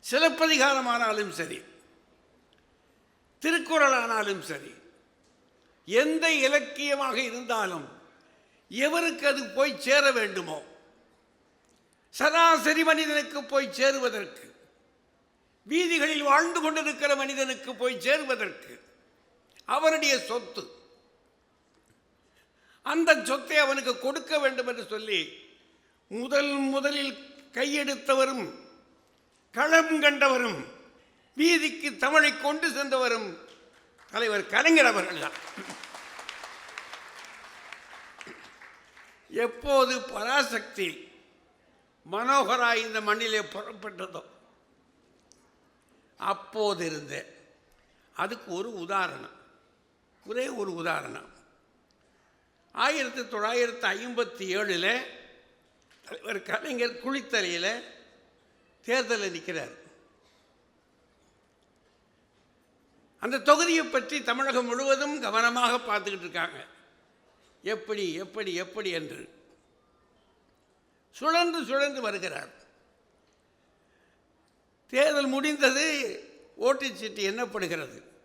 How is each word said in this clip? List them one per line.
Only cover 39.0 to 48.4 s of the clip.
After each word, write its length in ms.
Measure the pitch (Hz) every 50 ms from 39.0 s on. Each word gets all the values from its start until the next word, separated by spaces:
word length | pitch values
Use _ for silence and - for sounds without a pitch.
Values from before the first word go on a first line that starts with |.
| - - - _ _ _ - 226 233
எப்போது 480 | 240 233 - - 285 277 269 262 254 254 247 202 -
பராசக்தி 800 | - 208 208 233 262 285 285 226 226 226 - - - - 190 170 151 - - - - - _ _ _ _ _ _ _ _ _ _ _ _ _ _ _ _ _
மனோகரா 640 | 160 175 202 233 254 269 277 247 190 233 254 247 233 233 226 226
இந்த 180 | 226 220 220 214 208
மண்ணிலே 340 | 208 220 233 226 220 214 208 - -
புறப்பட்டதோ 680 | 196 214 214 226 208 185 214 196 175 185 185 185 160 - - - - _ _ _ _ _ _ _ _ _ _ _ _ _ _ _ _ _ _ - _ _ _ _ _ _ _ _ _ _ _ _ _ _ _ _ _
அப்போது 640 | - - 196 190 - - - 220 214 208 202 170 170 165
இருந்த, 260 | 156 151 147 139 139 143 - - - - - _ _ _ _ _ _ _ _ _ _ _ _ _ _
அதுக்கு 360 | - - 196 233 226